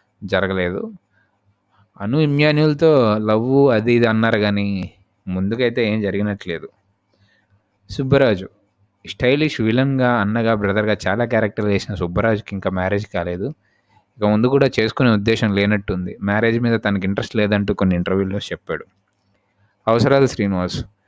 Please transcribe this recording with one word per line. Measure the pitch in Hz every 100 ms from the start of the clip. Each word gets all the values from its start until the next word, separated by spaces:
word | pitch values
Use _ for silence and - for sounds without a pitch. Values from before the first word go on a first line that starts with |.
| _ _
జరగలేదు. | 98 95 95 95 90 90 220 202 _ _ _ _ _ _ _ _ _ -
అను | 107 143
ఇమ్మాన్యుయల్తో | 151 143 151 147 156 147 165 147 113 107
లవ్ | 107 110 123 135 139
అది | 113 113
ఇది | 120 117
అన్నారు, | 110 113 113
కానీ | 104 101 101 98 92 - _ _ -
ముందుకైతే | 92 95 113 123 120 113
ఏం | 110
జరిగినట్లేదు. | 101 95 104 101 92 80 76 _ _ _ _ _ _ _ _ _ _ _ -
సుబ్బరాజు, | - 131 139 131 95 95 _ _ _ _ _
స్టైలిష్ | - - 127 147 151 -
విలన్గా, | 110 117 139 135 123
అన్నగా, | 120 101 117 113
బ్రదర్గా | 113 101 98 107 104 92
చాలా | 104
క్యారెక్టర్లు | 117 113 107 - 104
చేసిన | 98 -
సుబ్బరాజుకి | 104 87 92 113 104 -
ఇంకా | 98 95
మ్యారేజ్ | 92 92 101 101
కాలేదు. | 95 87 90 120 - _ _ _ _ _ -
ఇక | 104
ముందు | 107 123
కూడా | 139 135
చేసుకునే | - 107 - 127
ఉద్దేశం | 107 104 113 107
లేనట్టుంది. | 101 101 104 101 92 90 -
మ్యారేజ్ | 98 104 113 113
మీద | 120 113
తనకి | 107 101 95
ఇంట్రెస్ట్ | 101 - 113
లేదంటూ | 104 104 101
కొన్ని | 98 95 87
ఇంటర్వ్యూల్లో | 87 95 95 101
చెప్పాడు. | - 90 - 80 - _ _ _ _ _ _ _ _ _ -
అవసరాల | 117 127 139
శ్రీనివాస్, | 131 - 101 95 90 - - _